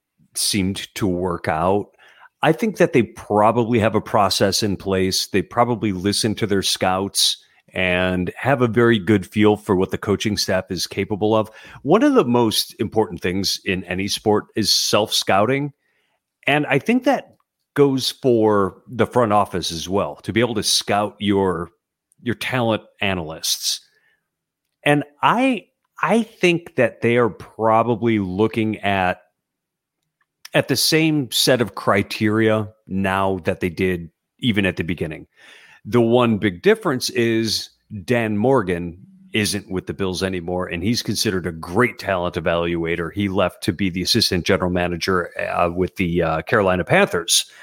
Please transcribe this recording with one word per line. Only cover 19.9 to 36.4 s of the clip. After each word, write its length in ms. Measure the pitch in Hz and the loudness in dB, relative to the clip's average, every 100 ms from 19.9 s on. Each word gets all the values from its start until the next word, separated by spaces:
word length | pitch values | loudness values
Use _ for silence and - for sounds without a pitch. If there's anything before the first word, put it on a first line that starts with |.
| 98 78 73 | -2 -2 -6
to 160 | - | -4
be 80 | 101 | 0
able 140 | 117 | 0
to 80 | 107 | 0
scout 540 | - - - 104 104 - | -2 -2 0 -2 -2 -2
your, 520 | 101 98 95 85 85 _ _ _ _ _ | 0 2 2 -2 -8 _ _ _ _ _
your 140 | 123 104 | -8 -6
talent 460 | - 127 113 107 - - | -4 -2 0 -2 -4 -6
analysts. 800 | 101 92 78 80 - - - - _ _ _ _ _ _ _ _ _ _ | -4 -4 -6 -8 -6 -6 -6 -8 _ _ _ _ _ _ _ _ _ _
And 180 | 147 147 131 _ | 0 0 -2 _
I, 440 | 135 202 269 233 - _ _ - | 0 2 0 -2 -8 _ _ -4
I 220 | 156 220 | 0 0
think 540 | 220 - 180 165 - - | -2 0 2 2 -2 0
that 240 | 113 - | 0 2
they 140 | 117 120 | 2 4
are 120 | 117 | 2
probably 920 | - - - 110 110 113 110 117 110 | -2 -14 -2 2 4 2 0 2 0
looking 580 | 92 92 110 117 110 104 | 0 0 0 0 -2 -2
at, 440 | 101 98 90 - _ _ _ _ _ _ _ _ _ _ _ _ - | -2 0 0 -2 _ _ _ _ _ _ _ _ _ _ _ _ -4
at 140 | 156 - | -2 0
the 80 | 139 | 0
same 540 | - 160 160 151 120 | 2 2 2 0 -2
set 280 | - - 127 | 0 2 2
of 140 | 110 | 0
criteria 960 | - - 101 98 - 107 107 110 110 101 - - | -4 0 0 0 -2 0 2 2 0 -2 -12 -8
now 520 | 95 98 95 98 95 | -4 -2 0 -2 -2
that 160 | 82 92 | -4 -4
they 80 | 92 | -4
did 420 | 78 92 87 82 _ _ _ | -2 -2 -2 -8 _ _ _
even 260 | 127 190 | -2 2
at 120 | 190 170 | 0 0
the 80 | |
beginning. 420 | 160 90 82 78 - _ - - - - - | -6 -6 -8 -10 -16 _ -20 -20 -20 -20 -2
The 120 | 120 | 2
one 380 | 113 120 120 | 4 4 4
big 240 | 104 | 2